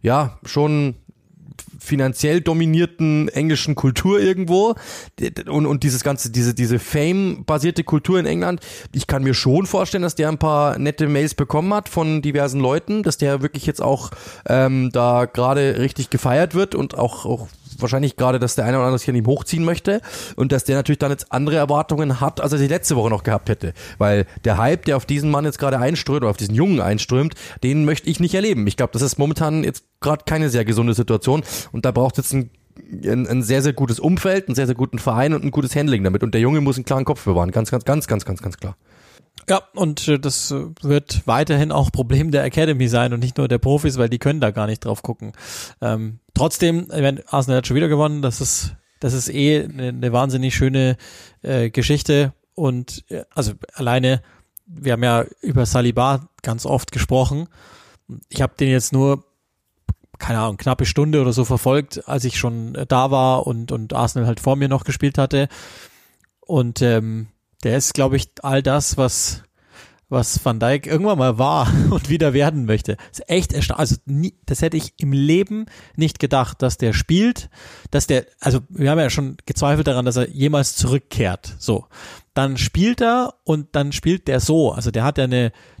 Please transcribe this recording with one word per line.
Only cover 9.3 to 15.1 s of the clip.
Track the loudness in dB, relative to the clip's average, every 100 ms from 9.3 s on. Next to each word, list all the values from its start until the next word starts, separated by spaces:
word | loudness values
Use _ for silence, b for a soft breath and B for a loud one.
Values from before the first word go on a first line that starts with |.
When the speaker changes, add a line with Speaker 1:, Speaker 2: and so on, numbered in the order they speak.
Speaker 1:
schon | 2 2 2 2
vorstellen, | -2 0 -2
dass | -2
der | 0 -2
ein | 0
paar | 0 2 2 0
nette | -2 0 0
Mails | 2 0
bekommen | -2 -2 0 0
hat | -2 -2
von | -2 0 0
diversen | 0 0 0 0
Leuten, | 0 0 -2 -2
dass | -2 0
der | 0 0
wirklich | -2 -4 -6
jetzt | -2
auch, | 0 -2 -4 B B B 0
ähm, | 2 4 2 0
da | 2 4